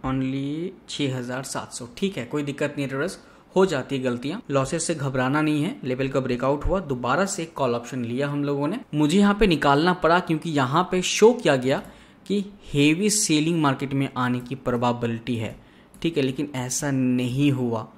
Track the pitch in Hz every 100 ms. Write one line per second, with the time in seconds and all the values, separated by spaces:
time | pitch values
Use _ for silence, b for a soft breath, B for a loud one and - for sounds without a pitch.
0 | 135 135 131 135 139 151 180 - - -
1 | 139 131 123 127 135 123 - - 120 -
2 | 196 190 117 151 143 139 147 147 139 135
3 | 170 - B B B 185 190 147 123 135
4 | 127 120 135 202 - 139 135 165 - 143
5 | 135 131 127 147 151 151 160 277 139 127
6 | 135 135 127 120 131 143 147 185 156 123
7 | 123 143 190 180 160 - 131 120 120 131
8 | 117 120 143 143 143 143 143 233 - 151
9 | 151 185 202 202 220 151 147 139 175 175
10 | 160 175 180 156 170 143 127 156 180 185
11 | 180 - 214 240 170 135 127 156 B B
12 | B B - 202 196 - - 143 147 160
13 | 208 202 - 151 156 170 147 131 139 139
14 | 135 120 123 123 120 131 - 120 120 117
15 | 117 113 117 117 107 - B B B -
16 | 165 160 135 131 143 127 127 - 147 135
17 | 127 123 123 127 143 127 120 113 110